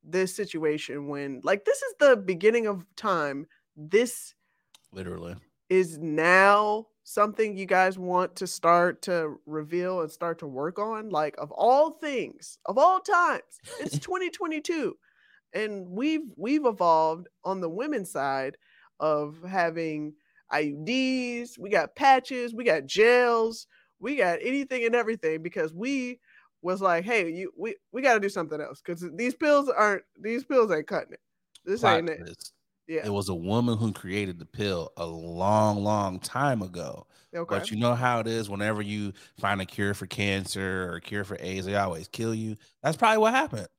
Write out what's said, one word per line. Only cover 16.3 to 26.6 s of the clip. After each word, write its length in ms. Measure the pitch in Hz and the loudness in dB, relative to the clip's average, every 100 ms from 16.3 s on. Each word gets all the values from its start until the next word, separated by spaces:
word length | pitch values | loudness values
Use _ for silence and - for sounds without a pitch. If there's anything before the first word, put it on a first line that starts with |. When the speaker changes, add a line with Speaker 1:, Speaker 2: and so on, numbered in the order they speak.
| - | -8
Speaker 1:
we've 300 | 202 302 269 | -2 2 2
evolved 640 | 208 175 160 160 160 175 _ | 2 4 6 4 0 -10 _
on 160 | 175 190 | -6 -4
the 80 | 170 | -4
women's 420 | 175 294 277 180 | -4 -4 -4 -4
side 460 | - 139 135 135 - _ _ _ _ | -4 -2 -2 -4 -8 _ _ _ _
of 420 | 151 151 147 160 | 0 0 -2 -10
having 680 | 175 190 170 165 160 151 151 151 _ _ _ | -6 0 0 0 -4 -4 -8 -12 _ _ _
I 100 | 147 | -2
U 200 | 151 143 | -2 -4
Ds, 760 | 156 254 262 262 247 240 240 - | -2 0 0 0 -4 -6 -10 -12
we 120 | 196 | 0
got 260 | 202 147 - | 0 0 2
patches, 580 | 277 262 254 254 240 | 6 6 4 -6 -6
we 100 | 226 | -2
got 220 | 240 165 135 | 0 0 0
gels, 800 | 185 220 247 247 233 226 226 - _ _ _ | 4 6 8 6 4 0 -4 -16 _ _ _
we 160 | 208 285 | -6 0
got 220 | 180 170 | 2 2
anything 420 | 226 277 269 254 233 | -2 -2 -2 -2 2
and 80 | |
everything 480 | 240 220 226 160 160 | 2 0 -2 -2 -2
because 320 | 170 190 156 | -6 -4 -4
we 460 | 165 247 277 247 240 _ _ _ _ | -4 -4 -2 -4 -10 _ _ _ _